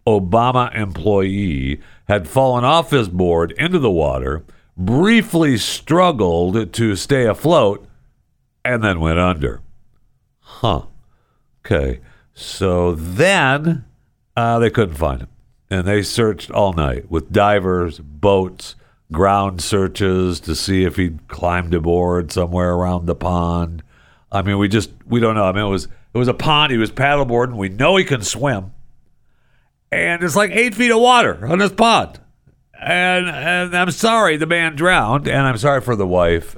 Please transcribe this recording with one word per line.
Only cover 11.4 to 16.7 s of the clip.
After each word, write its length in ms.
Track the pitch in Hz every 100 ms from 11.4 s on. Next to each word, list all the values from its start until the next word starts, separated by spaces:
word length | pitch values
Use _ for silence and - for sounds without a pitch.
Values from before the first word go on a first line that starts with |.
| _ _ -
Okay. 340 | 87 67 60 - - _
So 600 | - - - 95 87 87
then, 920 | 78 80 95 180 196 135 143 160 165 - _ _ _ _ -
uh, 220 | 117 117
they 100 | 113
couldn't 240 | 117 98 76
find 260 | 78 62
him. 60 | 62 - _ _ -
And 160 | 95 90
they 160 | 104
searched 480 | 95 - 110 92 -
all 240 | 104 98